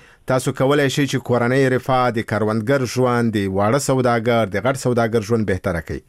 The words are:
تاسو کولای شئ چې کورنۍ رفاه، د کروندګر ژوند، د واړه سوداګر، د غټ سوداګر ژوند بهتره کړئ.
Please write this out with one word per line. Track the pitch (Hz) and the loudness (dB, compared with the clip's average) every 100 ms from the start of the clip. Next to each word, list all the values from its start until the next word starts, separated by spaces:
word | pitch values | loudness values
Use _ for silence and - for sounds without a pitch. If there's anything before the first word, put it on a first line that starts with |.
| - - - | -12 -12 -2
تاسو | 131 139 | -2 0
کولای | 131 135 147 139 | 0 2 2 0
شئ | 139 139 | 0 -2
چې | 135 | -2
کورنۍ | - 120 120 131 135 | 0 0 2 2 2
رفاه، | 127 - 127 123 | 0 0 0 2
د | 113 | -2
کروندګر | - 107 107 110 107 139 120 | -2 -2 0 -2 0 0 0
ژوند، | 123 127 120 117 | 0 0 2 0
د | 104 98 | 0 -2
واړه | 95 104 139 | 0 0 0
سوداګر، | 139 131 123 117 117 117 107 | 0 0 2 0 0 0 0
د | 98 | -2
غټ | 117 135 | -2 -2
سوداګر | 127 120 117 117 | -2 0 2 0
ژوند | 101 117 104 | 0 -2 0
بهتره | 92 98 85 | -2 -2 -4
کړئ. | - 69 | -6 -10